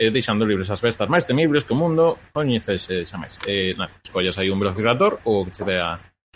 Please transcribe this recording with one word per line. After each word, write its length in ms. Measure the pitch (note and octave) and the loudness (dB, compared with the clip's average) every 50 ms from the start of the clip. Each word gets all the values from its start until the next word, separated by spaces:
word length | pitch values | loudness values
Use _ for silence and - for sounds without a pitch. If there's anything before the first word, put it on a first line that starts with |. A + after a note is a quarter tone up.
e 80 | A2 A2 | 0 2
deixando 320 | A2 C3 A2+ - G#2+ G#2 A2 | 2 0 0 0 0 0 2
libres 240 | G#2+ G#2 F#2 F#2+ G2 | 2 0 0 0 -2
as 140 | G#2 F2+ | -4 -2
bestas 240 | - A#2 A2 - G#2 G2 | 0 0 0 0 0 0
máis 160 | D#3+ F3 E3 | 2 2 2
temibles 380 | - B2 C#3+ E3 D#3 D3 D3 - | 2 2 2 2 2 2 0 0
que 80 | - | 0
o 60 | A2+ C#3 | 0 0
mundo 400 | E3 E3+ D#3+ D#3+ E3 E3 - - - - - | 0 2 2 4 2 2 2 -2 -8 -8 -4
coñecese 720 | D3 D3+ C#3 A#2+ A2 - - G2 F#2 - - F#2 F2+ E2+ | -2 0 0 0 0 0 -2 -2 -2 -2 -4 -4 -4 -6
xamais. 320 | - - F2+ D2+ - - - - | -6 -10 -12 -12 -12 -12 -8 -4
Eh, 260 | G2+ G2+ G2 F#2 F#2 F2+ - | -2 0 0 0 -2 -2 -4
nada, 160 | F#2 - - _ | -6 -8 -10 _
escollas 320 | - - - F#2+ F2+ F#2 F2 | -12 -6 -2 0 0 0 0
aí 140 | F#2+ F#2+ F#2+ | 0 0 0
un 80 | F#2+ G2 | 0 2
velociraptor 640 | G#2 G2 F#2 G#2 G#2+ A#2 B2 C3 G3 G#3+ - - - | 0 0 0 0 2 2 4 4 2 2 2 0 -2
ou 160 | A#2 G#2+ G2+ | 0 0 0
o 40 | F#2 | 0
que 80 | F#2 - | -2 -6
che 80 | - - | -6 -4
dea, 300 | G2 F#2 F2+ F2 E2+ E2 E2+ - - _ _ _ _ _ | -2 0 0 0 -2 -4 -6 -10 -18 _ _ _ _ _